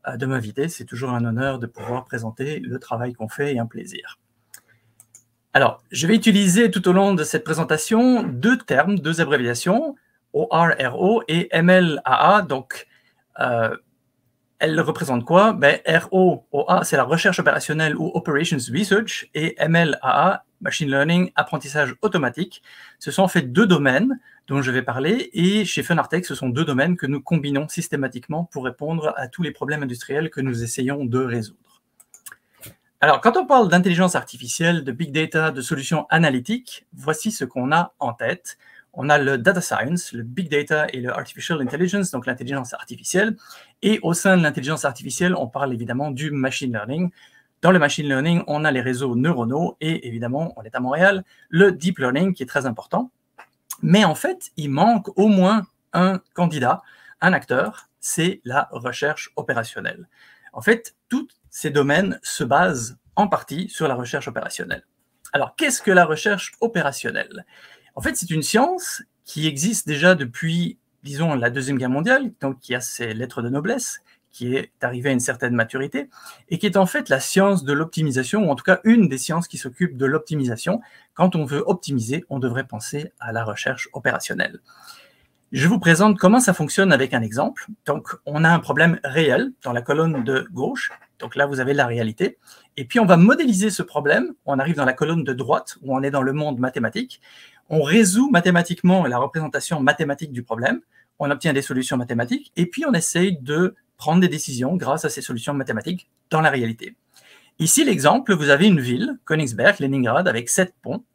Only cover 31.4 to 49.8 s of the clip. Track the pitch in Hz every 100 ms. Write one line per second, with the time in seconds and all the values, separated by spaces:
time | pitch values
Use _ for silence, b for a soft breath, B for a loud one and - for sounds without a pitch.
31.4 | 107 _ _ _ _ _ _ _ - B
32.4 | B B B B B _ 147 139 226 294
33.4 | 285 262 202 175 185 170 185 147 - 123
34.4 | 123 - 165 170 135 120 156 143 156 160
35.4 | 156 135 123 143 131 156 151 160 160 127
36.4 | 123 240 - - _ 135 135 151 214 -
37.4 | 127 131 127 160 175 _ 131 117 120 175
38.4 | - - b b b - 139 147 135 135
39.4 | 117 175 - 101 120 175 - 120 117 123
40.4 | 165 147 147 156 151 131 123 - - -
41.4 | - 160 123 147 180 202 185 127 120 123
42.4 | 120 139 120 - - 120 - 180 220 220
43.4 | B B B _ 196 220 165 170 196 185
44.4 | 156 143 131 156 143 123 - - 180 175
45.4 | 127 139 135 117 117 123 151 127 151 143
46.4 | 131 - 131 110 107 151 180 b b b
47.4 | b _ 170 185 143 - 147 135 156 170
48.4 | - 147 151 127 120 123 135 117 147 135
49.4 | 117 139 170 -